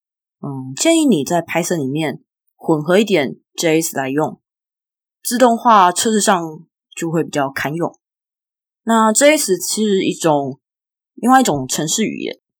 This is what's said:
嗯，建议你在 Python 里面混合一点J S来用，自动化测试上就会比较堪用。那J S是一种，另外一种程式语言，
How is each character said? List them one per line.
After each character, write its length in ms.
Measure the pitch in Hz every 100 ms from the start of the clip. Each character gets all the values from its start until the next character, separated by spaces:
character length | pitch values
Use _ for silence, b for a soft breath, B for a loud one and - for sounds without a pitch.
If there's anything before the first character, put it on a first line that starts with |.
| _ _ _ _
嗯， 340 | 147 135 131 135
建 220 | 330 330
议 80 | 294
你 180 | 180
在 180 | 131 175
Python 360 | 165 165 175 175
里 100 | 131
面 340 | 143 156 139 _ _ _
混 280 | _ - 156
合 160 | 151 185
一 60 |
点 360 | 220 180 127 80 _ -
J 240 | 170 160
S 160 | 160 127
来 140 | 135
用， 300 | 139 131 - _ _ _ _ _ _ _ _
自 160 | - 240
动 180 | 254 226
化 340 | 240 214 180
测 200 | 175 233
试 100 | 220
上 460 | 196 185 165 156 - _ _
就 160 | - 165
会 140 | 160
比 60 | 151
较 200 | 147 135
堪 240 | 135 139
用。 240 | 160 170 - _ _ _ _ _ _ _ _
那 300 | - 226 220
J 240 | 220 285 302
S 220 | 294 185
是 440 | - - 214 190
一 120 | 165
种， 460 | 170 170 147 139 135 _ _ _ _ _
另 160 | - 233
外 100 | 262
一 20 |
种 240 | 247 147 127
程 220 | - 156
式 160 | -
语 140 | 202 71
言， 220 | - - _